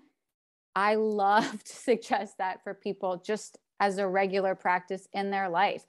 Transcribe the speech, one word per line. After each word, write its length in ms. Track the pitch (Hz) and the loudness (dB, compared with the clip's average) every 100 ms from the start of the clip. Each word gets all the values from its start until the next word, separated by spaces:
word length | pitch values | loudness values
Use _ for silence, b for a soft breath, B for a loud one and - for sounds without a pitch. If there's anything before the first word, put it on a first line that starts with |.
| _ _ _ _ _ _ _ 190 | _ _ _ _ _ _ _ 0
I 200 | 208 220 | 2 2
love 680 | 220 208 196 214 226 214 | 2 2 4 4 2 -6
<laughs> 0 | |
to 120 | - - | -14 -8
suggest 640 | - 226 - 214 202 - | 0 0 2 -2 -2 -6
that 260 | 185 - | -6 -6
for 120 | 202 190 | -10 -8
people 480 | 208 196 190 175 190 | -8 -4 -4 -4 -4
just 320 | 214 - - _ - | -6 -6 -20 _ -2
as 180 | 202 190 | -2 0
a 100 | 196 | 0
regular 460 | 190 196 196 190 | 2 2 0 0
practice 540 | 185 190 180 - 190 - | 0 0 0 -2 -10 -8
in 180 | 202 196 | -6 -4
their 180 | 196 190 | -2 -2
life. 340 | 170 196 - | 2 0 0